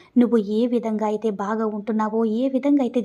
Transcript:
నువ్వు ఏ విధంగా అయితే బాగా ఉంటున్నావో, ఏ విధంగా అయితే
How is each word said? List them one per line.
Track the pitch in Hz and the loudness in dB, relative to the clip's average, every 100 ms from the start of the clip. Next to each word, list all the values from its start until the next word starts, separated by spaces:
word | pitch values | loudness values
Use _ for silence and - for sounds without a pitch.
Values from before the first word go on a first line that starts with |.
| - 240 | -2 2
నువ్వు | 226 226 196 214 | 4 4 2 0
ఏ | 240 | 0
విధంగా | 240 220 214 214 | 0 -2 -2 -2
అయితే | 214 226 196 | -2 -2 -4
బాగా | 196 220 220 208 | -4 -2 -2 -4
ఉంటున్నావో, | 208 214 214 226 226 220 | -4 -2 0 0 0 0
ఏ | 269 | 0
విధంగా | 269 285 285 | 0 2 2
అయితే | 240 247 | 2 -2